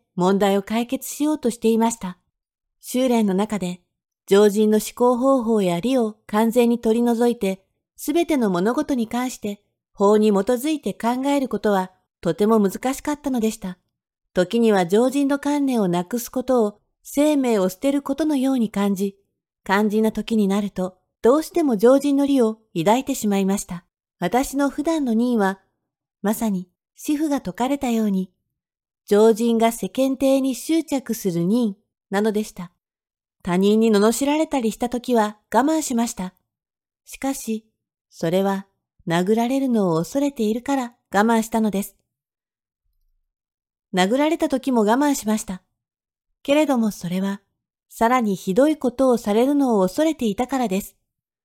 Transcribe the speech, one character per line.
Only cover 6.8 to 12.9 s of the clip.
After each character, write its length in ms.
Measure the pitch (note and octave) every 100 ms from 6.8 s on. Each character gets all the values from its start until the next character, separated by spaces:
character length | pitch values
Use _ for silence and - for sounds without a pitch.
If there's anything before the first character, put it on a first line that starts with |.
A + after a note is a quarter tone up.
| A3+ A3+
り 40 |
除 260 | A#3+ A#3 A#3+
い 60 | A#3
て、 300 | G3 F#3+ _ _ _ -
す 160 | -
べ 120 | D#4 E4+
て 100 | D4
の 140 | G#3+
物 240 | F3 G3+
事 220 | C4+ D4 C4+
に 120 | A3
関 220 | A#3+ B3+
し 80 | -
て 240 | G#3 G3+ _ _ _
法 240 | - G3+ G#3+
に 120 | G#3+
基 40 |
づ 380 | G3 G3 B3 C#4+
い 100 | D4+
て 140 | G#3 -
考 280 | A3+ B3+ C4+
え 120 | C#4+
る 80 | C4+
こ 120 | G#3
と 120 | G#3+
は 200 | G3 F#3 _ _ _
と 140 | F3+
て 140 | E3 G#3
も 120 | A3+
難 360 | G3 - B3+